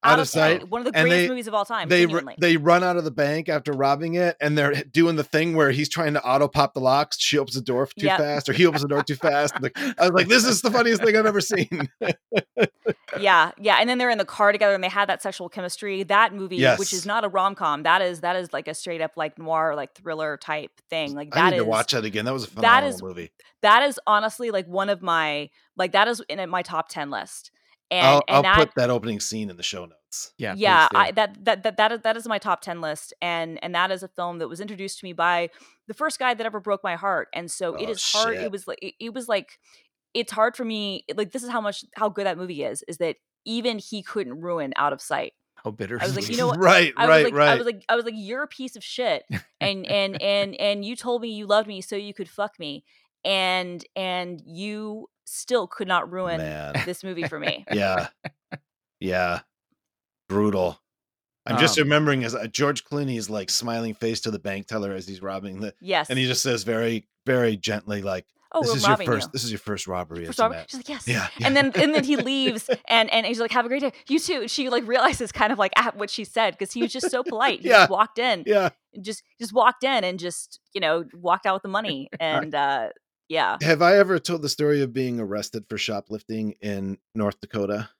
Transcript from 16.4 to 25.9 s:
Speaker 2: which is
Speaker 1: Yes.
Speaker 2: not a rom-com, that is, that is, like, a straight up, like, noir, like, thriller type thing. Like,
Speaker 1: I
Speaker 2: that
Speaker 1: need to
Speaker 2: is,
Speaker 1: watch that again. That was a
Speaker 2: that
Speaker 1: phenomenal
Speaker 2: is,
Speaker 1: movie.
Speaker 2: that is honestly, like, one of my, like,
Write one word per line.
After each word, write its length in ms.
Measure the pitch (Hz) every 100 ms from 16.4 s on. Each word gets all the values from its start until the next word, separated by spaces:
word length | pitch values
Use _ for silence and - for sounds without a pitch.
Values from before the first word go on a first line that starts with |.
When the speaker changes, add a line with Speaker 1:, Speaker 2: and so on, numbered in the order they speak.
| 190 180 131 117
Speaker 2:
which 140 | 196
is 80 | 185
Speaker 1:
Yes. 60 | 175
Speaker 2:
not 180 | 214
a 60 | 214
rom-com, 540 | 185 190 190 170 147
that 180 | 156 180
is, 180 | 185 170
that 140 | 175 185
is, 160 | 175
like, 160 | 139 139
a 60 |
straight 260 | 156 - 170
up, 120 | 160 -
like, 240 | 156 -
noir, 340 | 160 160 160
like, 220 | 147 131 _
thriller 400 | 185 156 156 143
type 340 | - 151 147 _ _
thing. 260 | 165 147 143
Like, 140 | 147
Speaker 1:
I 80 | 143
Speaker 2:
that 100 | 175
Speaker 1:
need 40 | 185
to 60 |
Speaker 2:
is, 40 | 110
Speaker 1:
watch 260 | 110 117
that 100 | 131
again. 220 | 110 104 113
That 80 |
was 100 | 135
a 40 | 107
Speaker 2:
that 60 | 101
Speaker 1:
phenomenal 340 | 226 247 285
Speaker 2:
is, 120 | 208
Speaker 1:
movie. 300 | 95 175 165 _ _ _
Speaker 2:
that 220 | 208 220
is 160 | 285 262 -
honestly, 460 | 208 220 - 240
like, 160 | 202 170
one 220 | 180 196
of 120 | 196
my, 480 | 180 165 156 147 147 _ _ -
like, 160 | 180